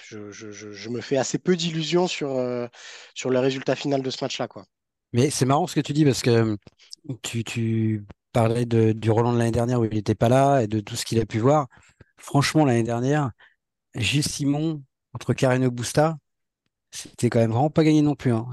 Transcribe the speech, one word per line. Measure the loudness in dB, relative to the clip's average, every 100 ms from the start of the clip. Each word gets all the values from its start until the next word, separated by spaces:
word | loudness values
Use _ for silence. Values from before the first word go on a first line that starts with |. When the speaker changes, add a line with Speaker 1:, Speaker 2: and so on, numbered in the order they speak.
| -18
Speaker 1:
je, | -16 -16
je, | -16 -18
je, | -16 -18
je | -14 -10
me | -10
fais | -2 0
assez | 0 -2
peu | 0 0
d'illusions | 0 -4 0 0 0
sur, | -2 -4 -2
euh, | -4 -6 -8 -12 -20 -20 -18
sur | -8 -2
le | 0
résultat | 0 -2 -4 -2
final | -2 -2
de | -4
ce | -6
match-là, | -8 -6 -8
quoi. | -10 -20 _ _ _ _
Speaker 2:
Mais | 0 0
c'est | 2 2
marrant | 2 2
ce | -2
que |
tu | -2
dis | 2 4
parce | 4
que, | 2
euh, | 4 2 -2 -8 _ _ -18 -14 -10
tu, | -6 -6
tu | -6 -4 -2 0 0 -2 -6 -20 _
parlais | 2 2 0 0
de, | 4 4
du | 2 2
Roland | 2 2
de | 2
l'année | 0
dernière | 0 0 0
où | 0
il | 0
était | -2 0
pas | 4
là | 4 4 2
et | 0
de | -4
tout | -4 -10
ce | -2
qu'il | -2
a | -2
pu | 0
voir. | 2 2 0 _ _ _ _ _
Franchement, | -2 0 2 2
l'année | 4 2
dernière, | 0 -2 0 0 -2 -6 -20 _ _ _ _ -6
Gilles | -2 -2 -2
Simon | -2 -2 0 -2 -4 -12 _ _
contre | -8 -4
Carreno | 0 2 2 0
Busta, | -2 -2 0 0 -2 _ _ _ _ _ _ _
c'était | -18 -18 -4 0
quand | 2
même | 2
vraiment | 2 0
pas | 2
gagné | 4 4
non | 2 0
plus, | -2
hein. | -2 -4